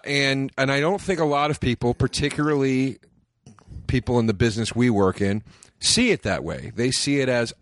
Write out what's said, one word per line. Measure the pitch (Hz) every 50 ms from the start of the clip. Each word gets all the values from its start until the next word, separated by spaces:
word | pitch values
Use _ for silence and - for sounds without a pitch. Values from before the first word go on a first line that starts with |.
| -
and, | - 143 143 139 139 135 135 135 135 - -
and | 135 135
I | 139 139
don't | 147 170 202 196
think | - 190 190 160
a | 165
lot | 147 143 143 147 151
of | 147 -
people, | - 135 117 - 127 120 120
particularly | - 135 127 - - 147 143 - - 147 151 147 139 135 135 131 131 135 135 110 - _ _ _ _ _ _ _ _ _ - - _ _ - - - -
people | - - 127 - - 123 120
in | 113
the | 110 104
business | 87 120 117 98 113 113 - -
we | 113 123 123
work | 110 101 98 95 92 -
in, | 101 98 101 107 - - - _ - - _ -
see | - - - 214 254 240
it | 180 -
that | - 107 92 71 69
way. | 82 - 131 - 113 110
They | 107 120 131
see | 123 - - 143 143 139
it | 131 127
as, | 123 120 117 113 - -